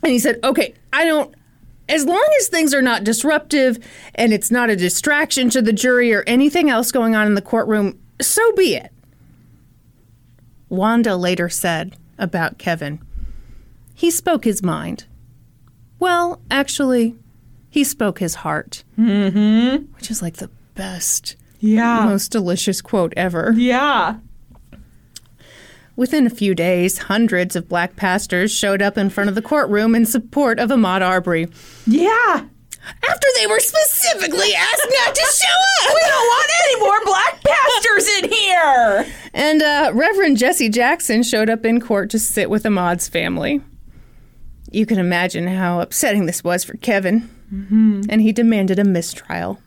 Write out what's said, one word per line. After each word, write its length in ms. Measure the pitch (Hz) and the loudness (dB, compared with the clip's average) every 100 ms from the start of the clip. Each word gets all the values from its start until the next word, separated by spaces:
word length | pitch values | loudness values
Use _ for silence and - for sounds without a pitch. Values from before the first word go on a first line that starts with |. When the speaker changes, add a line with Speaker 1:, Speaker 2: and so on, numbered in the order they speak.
Speaker 1:
And 100 | 339 | 2
he 60 | 247 | 2
said, 200 | 247 233 | 2 0
"Okay, 300 | 262 269 226 - - | 0 0 -2 -6 -6
I 120 | 277 | 0
don't, 280 | 330 311 277 - _ _ - - - | 2 0 -2 -10 _ _ -20 -20 -4
as 160 | 302 | -2
long 200 | 277 359 605 605 | 0 2 4 2
as 80 | 427 | 2
things 260 | 339 311 | 0 2
are 80 | 277 | 2
not 220 | 254 226 | 0 0
disruptive 760 | 208 226 285 302 302 294 262 233 - - - - | -2 -2 0 0 0 2 2 0 -10 -20 -16 -2
and 160 | 233 | 0
it's 180 | 214 - | 0 0
not 180 | 247 233 | 0 0
a 80 | 202 | 0
distraction 720 | 180 - 294 294 311 - 247 | -2 -2 -2 0 0 0 0
to 120 | 254 | 2
the 100 | 220 | 0
jury 400 | 220 254 247 240 | 0 2 2 2
or 100 | 208 - | 0 0
anything 440 | 240 285 302 311 | 2 2 2 2
else 200 | 233 240 | 2 0
going 220 | 262 226 | 0 2
on 120 | 220 214 | 2 2
in 60 | |
the 60 | 202 | 0
courtroom, 560 | - 226 - 214 202 - - _ | 0 -2 0 0 0 -6 -20 _
so 320 | 262 - 466 | -2 2 2
be 220 | 392 359 | 4 2
it." 180 | 156 - - _ _ - - - - _ _ _ _ _ _ _ _ - - - | 0 -8 -20 _ _ -20 -20 -20 -20 _ _ _ _ _ _ _ _ -20 -20 -8
Wanda 480 | 185 208 233 226 185 | -2 0 2 0 0
later 320 | 180 180 175 | -2 -2 -4
said 480 | - 180 160 175 - - - | -4 -4 -4 -8 -14 -20 -10
about 400 | 185 175 165 - | -6 -4 -4 -6
Kevin, 420 | - 165 143 151 - - - - - - - - - | -6 -6 -6 -12 -12 -12 -10 -12 -18 -20 -20 -20 -20
"He 160 | - 339 | -2 -2
spoke 340 | 330 - 320 | 0 0 0
his 180 | 233 196 | 0 -2
mind. 440 | 185 156 147 - - - - - - _ - _ - - | -2 -4 -8 -12 -16 -20 -20 -20 -20 _ -20 _ -20 -6
Well, 420 | 359 349 349 349 - | 0 0 0 -6 -4
actually, 680 | 269 277 - 277 247 226 233 - _ - - _ | -4 -2 -2 0 2 0 -4 -20 _ -20 -20 _
he 140 | 294 | -2
spoke 340 | 285 - 208 - | -2 0 -4 -2
his 180 | 180 - | -6 -6
heart." 480 | 156 156 - - - - | -6 -6 -6 -18 -12 0
Speaker 2:
Mm-hmm. 840 | 226 202 196 190 208 220 240 277 285 | 2 2 2 2 4 4 2 -2 -6
Speaker 1:
Which 160 | - - | -18 -10
is, 100 | 220 | -8
like, 160 | 170 165 | -8 -10
the 140 | - - _ | -18 -18 _
best, 600 | - 190 180 - - - - _ _ | -14 -12 -8 -4 -4 -6 -16 _ _
Speaker 2:
Yeah. 460 | 214 214 233 233 | 2 2 2 2
Speaker 1:
most 260 | 220 202 - | 2 0 -2
delicious 500 | 226 180 175 - - | -4 -2 -2 -2 -4
quote 320 | - 208 165 - | -2 -2 -2 -2
ever. 360 | 180 165 160 226 | -4 -2 0 2
Speaker 2:
Yeah. 600 | 247 254 285 254 165 214 - - - - - - - - _ - - - - - - - - - | 2 2 2 0 0 -4 -14 -20 -20 -20 -20 -20 -20 -20 _ -20 -20 -20 -20 -20 -20 -20 -18 -4
Speaker 1:
Within 300 | 254 302 240 | 0 2 2
a 20 | |
few 240 | 240 202 | 2 -2
days, 440 | 175 170 180 185 - | 0 0 2 0 -2
hundreds 580 | - 202 233 180 180 175 | -4 0 2 0 -2 -4
of 120 | 170 | -4
black 280 | 175 175 - | -4 -4 -4
pastors 560 | 196 190 - 180 208 | -2 -2 -2 -2 -2
showed 280 | - 208 196 | -2 -2 0
up 160 | 202 202 | -2 0
in 140 | 196 | -4
front 180 | 190 202 | -2 -2
of 60 | |
the 80 | 202 | -4
courtroom 540 | - 302 262 208 220 226 | -2 -2 0 0 2 2
in 100 | 226 | 2
support 540 | 240 - - 277 226 | -2 -4 -2 0 2
of 100 | 233 | 2
Ahmaud 320 | 262 196 190 | 2 2 0
Arbery. 460 | 185 185 180 165 165 - - - - | 0 0 0 -2 -2 -10 -20 -6 0
Speaker 2:
Yeah. 560 | 269 349 440 466 339 - _ _ - - - 508 | 2 4 2 2 0 -4 _ _ -20 -18 -8 -4
Speaker 1:
After 180 | - 554 508 | 0 0 2
they 100 | 427 | 0
were 100 | 440 | 0
specifically 960 | 427 622 622 - 698 494 381 349 403 | 0 0 0 0 -2 -2 -2 -2 0
asked 320 | 359 370 605 539 523 | 0 0 0 0 0
not 100 | 480 571 | 0 0
to 40 | |
show 680 | 622 - 740 719 762 762 - | 0 0 2 2 2 2 2
up. 60 | |
Speaker 2:
We 60 | 605 | 2
don't 260 | 659 539 480 | 2 2 2
want 220 | 480 605 659 | 2 2 0
any 160 | 622 480 | 2 2
more 240 | 403 415 | 2 2
black 380 | 415 381 466 - | 2 0 0 0
pastors 640 | 571 640 554 480 466 403 427 403 | 0 2 2 2 2 2 2 0
in 80 | 349 | 0
here. 760 | 440 403 359 320 262 233 202 285 - - | -2 2 2 4 4 4 2 -2 -10 -10
Speaker 1:
And, 260 | - 294 311 | -2 2 2
uh, 280 | 302 294 294 | 2 2 2
Reverend 440 | 214 330 392 392 208 | 2 0 2 2 2
Jesse 320 | 247 311 233 | 2 0 0
Jackson 560 | 220 240 311 - 226 | 2 2 0 0 0
showed 260 | 233 214 220 | 0 0 0
up 160 | 226 226 | 0 0
in 140 | 233 | 0
court 300 | 240 202 196 | 0 -2 0
to 80 | 220 | -4
sit 280 | - - 180 | -2 -2 0
with 140 | 214 | 0
Ahmaud's 460 | 214 196 180 175 - | 0 0 0 -2 -4
family. 520 | 175 170 180 190 285 - - - - - - - - - - - | -4 -4 -4 -2 -4 -6 -20 -20 -20 -20 -20 -20 -20 -20 -20 -8
You 160 | 202 220 | -4 0
can 140 | 208 | 0
imagine 480 | 180 175 185 180 175 | 0 0 -2 -4 -4
how 320 | 185 180 175 | -2 -2 -2
upsetting 460 | 170 - 277 208 175 | -4 -2 0 0 -2
this 180 | 175 | -4
was 180 | 175 180 | -4 -4
for 140 | - - | -4 -8
Kevin. 520 | - 202 185 220 233 - - | -2 0 2 0 -2 -20 -14
Speaker 2:
Mm-hmm. 500 | 196 196 214 220 202 202 | -12 0 4 4 2 0
Speaker 1:
And 140 | 214 | 2
he 80 | 214 | 2
demanded 480 | 214 226 214 190 190 | 2 2 2 2 2
a 60 | |
mistrial. 760 | 202 175 165 - - - 87 196 | 2 0 -4 -12 -10 -8 -6 -10